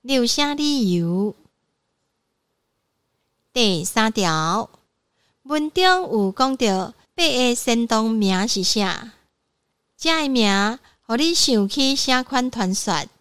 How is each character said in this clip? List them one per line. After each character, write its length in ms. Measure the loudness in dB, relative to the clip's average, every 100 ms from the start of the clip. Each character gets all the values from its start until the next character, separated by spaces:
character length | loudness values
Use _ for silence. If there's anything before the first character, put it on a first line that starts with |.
你 120 | 0
有 120 | 0
啥 280 | 2 0 -2
理 400 | 0 -2 0 2
由？ 420 | 0 0 -2 -2 -6 _ _ _ _ _ _ _ _ _ _ _ _ _ _ _ _ _ _ _ _ _
第 320 | 0 0 0
三 300 | -2 0 0
条， 560 | 0 0 0 -2 -4 -6 _ _ _ _ _ _ _
文 280 | -6 -4 -2
中 120 | 2
有 480 | 2 2 0 -2 -2
讲 240 | 0 -2
到 380 | 0 0 0 -4 -12 _
八 120 | -2 0
个 280 | 2 0
仙 320 | 0 0 0 2
洞 240 | 0 2
名 360 | 0 0 0 0
是 160 | -2
啥？ 500 | 0 0 -2 -4 -10 _ _ _ _ _ _ _ _ _
这 140 | 0
个 180 | 0 0
名， 500 | 2 2 2 0 -4 _ _ -4
互 80 |
你 180 | 0 0
想 340 | 2 2 2 0
起 280 | 0 0
啥 260 | 0 0 -2
款 300 | 0 -2 -2
传 220 | -2 -2
说？ 340 | -2 -2 -4 -4 _